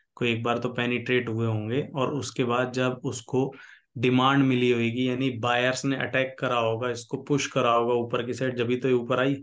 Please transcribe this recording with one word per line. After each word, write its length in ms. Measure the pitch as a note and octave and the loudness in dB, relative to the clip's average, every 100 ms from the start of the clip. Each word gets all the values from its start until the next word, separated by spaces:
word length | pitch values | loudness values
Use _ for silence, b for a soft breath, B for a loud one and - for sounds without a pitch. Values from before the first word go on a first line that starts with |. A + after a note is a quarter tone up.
| b - | b -4
को 80 | |
एक 180 | A#2+ A2+ | -2 0
बार 160 | A#2+ A#2 | 0 -2
तो 100 | A#2+ | -2
पेनिट्रेट 580 | B2 A#2+ A#2+ A#2+ B2+ A#2+ | -2 -2 -2 0 0 0
हुए 180 | A2 A2+ | -2 0
होंगे, 360 | G#2+ G#2+ C3 D3+ | -2 -2 -4 -4
और 200 | D3 B2+ | -2 -2
उसके 300 | D3 A#2 - | -2 -4 -2
बाद 280 | A#2+ B2 B2 | 0 0 -2
जब 280 | B2+ B2+ B2 | -2 -2 -2
उसको 460 | C#3 A2 - C3 C3+ B B B B A#2 | -6 -8 -4 -2 -2 B B B B -2
डिमांड 460 | B2 B2+ C3 C#3 | 2 4 6 6
मिली 260 | C3+ B2 B2 | 4 4 4
होगी, 380 | A#2 A#2 A#2+ B2+ | 2 0 0 -2
यानी 220 | B2 C3+ A2+ | 0 -2 -2
बायर्स 440 | A#2+ A#2+ B2+ B2+ | 0 2 0 0
ने 120 | C#3 C3+ | -2 -2
अटैक 380 | B2+ C3 C3 - | -2 -2 -2 -4
करा 200 | C3 A#2+ | -2 0
होगा, 320 | A2+ A2+ B2 | 0 0 -2
इसको 320 | A#2 - C#3 | -6 -8 -8
पुश 240 | - C#3+ - | -2 -2 0
करा 240 | C3+ B2 | 2 4
होगा 220 | A#2 A#2+ A#2+ | 4 2 0
ऊपर 300 | A#2 A#2+ A#2+ | 0 -2 -4
की 80 | |
साइड, 220 | A2+ C3 A#2+ | -4 -2 0
जब 100 | A#2 | 0
भी 100 | B2 | 0
तो 120 | C3 | 2
ये 60 | |
ऊपर 260 | B2 A#2 B2 | 2 2 0
आई। 140 | C3+ C#3 | 0 -2